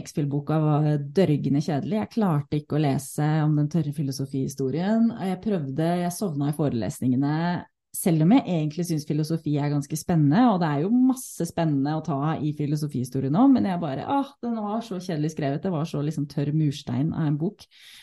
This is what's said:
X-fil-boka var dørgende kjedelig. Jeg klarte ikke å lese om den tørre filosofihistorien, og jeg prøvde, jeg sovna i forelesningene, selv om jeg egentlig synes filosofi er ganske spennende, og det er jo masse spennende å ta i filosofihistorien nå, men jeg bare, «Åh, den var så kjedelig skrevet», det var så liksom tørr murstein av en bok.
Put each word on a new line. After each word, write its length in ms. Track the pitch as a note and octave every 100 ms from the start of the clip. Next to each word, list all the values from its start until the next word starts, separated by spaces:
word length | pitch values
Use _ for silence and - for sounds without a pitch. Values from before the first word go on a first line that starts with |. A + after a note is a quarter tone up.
X-fil-boka 540 | - - D3 C#3 C#3+ D#3
var 260 | D3+ D3 D3+ D3+
dørgende 640 | C#3+ E3 F3 C#3+ C3+ C#3+
kjedelig. 340 | E3 C#3+ C3+ G#3
Jeg 140 | G3+
klarte 440 | A#3+ G3+ D3 C#3+ D3+
ikke 160 | - D3+
å 60 |
lese 420 | D3 C3+ - - D3+ D#3
om 120 | D3+ D3+
den 140 | D3
tørre 220 | E3+ D3 C#3+
filosofihistorien, 1120 | C#3 C3 C3+ C3+ C3+ - C3+ D3 F#3+ A3+ A3+
og 120 | -
jeg 160 | F#3 F3+
prøvde, 440 | A3 F#3+ C#3 C3+ E3 F3
jeg 100 | F3
sovna 360 | - G#3 C#3+ C#3+
i 40 | D3+
forelesningene, 800 | D3 A#2+ F#2 - B2 B2+ C#3+ D#3 E3+ F3 - _ _
selv 320 | - G3 D#3+ D#3+
om 60 |
jeg 80 | C4
egentlig 400 | - F3 D3+ D3+
synes 220 | E3+ D#3 C#3+
filosofi 460 | D3+ D#3 E3 D#3 D3
er 140 | D3
ganske 240 | D3 C#3+ D#3
spennende, 460 | - E3+ C#3+ F3 B3+
og 80 | F#3
det 80 | E3
er 140 | C#3+
jo 80 | F3+
masse 540 | B3 B3+ B3+ - - F3
spennende 460 | - D#3+ C#3 C#3 D#3
å 60 |
ta 300 | D3+ C#3 D3+ D#3+
i 140 | D3+
filosofihistorien 800 | D3 D3 D3+ D3 C3 B2 C3+ C3
nå, 140 | D#3+ C#4
men 160 | B3
jeg 160 | G3+ F3
bare, 240 | D#3+ C3+
«Åh, 300 | - C#4 C#4 -
den 140 | A#3+ A3+
var 220 | G#3 A3
så 140 | - F#3
kjedelig 300 | F3 D3+ D3+
skrevet», 300 | D#3+ C#3+ D3
det 80 | F#3+
var 140 | D#3+ E3
så 140 | D3+
liksom 220 | C#3+ D3+ D3
tørr 220 | - D3
murstein 640 | D#3 D3+ C3+ - B2 D#3 -
av 80 |
en 140 | D3+ D3
bok. 240 | E3+ - - _ - -